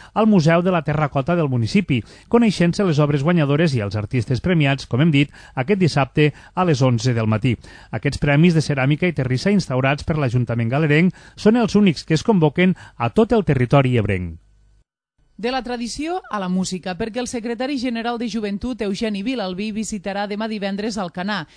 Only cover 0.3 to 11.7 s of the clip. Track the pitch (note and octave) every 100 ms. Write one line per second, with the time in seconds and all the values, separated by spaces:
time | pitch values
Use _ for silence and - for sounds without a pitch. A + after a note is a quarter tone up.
0.3 | G3+ D#3 E3 F3+ F3 D#3+ D3 D3 C#3 C3+
1.3 | F3 D3+ B2 A2+ G3+ G3 B2+ - - -
2.3 | A#3+ A3+ - F3 E3+ G3 D3 D3 C#3+ C#3+
3.3 | F3+ C#3 D3 E3+ C3 G2+ G#2+ G#2 B2+ A2
4.3 | B2 F3+ F3 C#3 C3+ - A#2+ E3+ C#3+ D3
5.3 | - - - B2+ G3+ E3 C#3+ C3 - D3+
6.3 | - - - F3+ C3+ C3 A#2 B2 A#2 A2
7.3 | G#2+ B2+ G#2+ - - - A2+ C#3+ B2+ D3
8.3 | C#3+ F3 D#3+ - C#3 C3 D3+ F3+ D3+ B2+
9.3 | B2+ G3 G#3 - B2+ C3+ D3 - D#3 C#3
10.3 | B2 A#2+ A#2+ A2+ C3+ D#3+ D3+ F3+ - -
11.3 | - G#3 A#3+ A3+